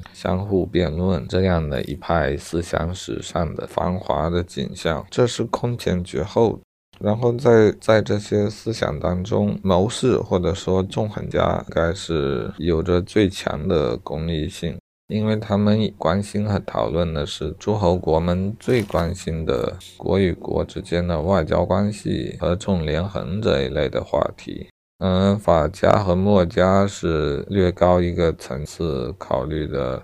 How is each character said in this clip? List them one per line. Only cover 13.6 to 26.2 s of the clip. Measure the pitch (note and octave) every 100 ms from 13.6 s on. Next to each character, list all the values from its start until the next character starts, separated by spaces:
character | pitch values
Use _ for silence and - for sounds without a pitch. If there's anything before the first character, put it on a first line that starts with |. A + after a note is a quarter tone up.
| E2
的 | E2+ C2 A#1
功 | - D2+ D#2+
利 | D#2+ D2+
性， | - E2+ - _ _ _
因 | G#2+ G#2+
为 | G#2+
他 | G#2+ G2+
们 | G#2 G#2+ G#2+ -
关 | D#2+ F#2+
心 | G2+ G#2 G#2
和 | G2
讨 | - A1 A1
论 | D2+ F2
的 | D#2+ C#2+
是 | - D2+ -
诸 | - G#2+
侯 | F2+ F2+
国 | D#2+ D#2+
们 | E2+ F2+ F#2+ A2+
最 | - B2+
关 | G2+ E2 E2+
心 | F2+ - D#2+ D#2+
的 | B1+ - - - -
国 | - F#2
与 | F#2+
国 | - - D#2+
之 | - -
间 | - E2+ F2
的 | E2
外 | D#2+ G2
交 | D#2 E2 E2+
关 | F#2 G#2
系 | - - G2 B1 -
和 | D#2+ F#2
重 | - F#2 D#2
连 | D2+
横 | G2 D#2 A1+ F#2+
这 | G#2+ C#2+
一 | C2
类 | D2 C2+
的 | A#1+
话 | - C#2 - -
题。 | - - - _ _ _
嗯， | F#2 F#2 G2 G#2
法 | - E2 D#2
家 | - - G#2
和 | F#2+
墨 | F2+